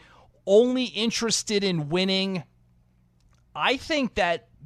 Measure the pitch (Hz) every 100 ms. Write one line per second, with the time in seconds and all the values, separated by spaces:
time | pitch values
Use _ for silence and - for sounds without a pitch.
0 | - - - _ - 202 247 254 240 165
1 | 226 - 233 - - 208 196 170 143 175
2 | 190 190 190 185 - _ _ _ _ _
3 | _ _ _ _ _ - 175 262 - 311
4 | 247 - 180 170 - _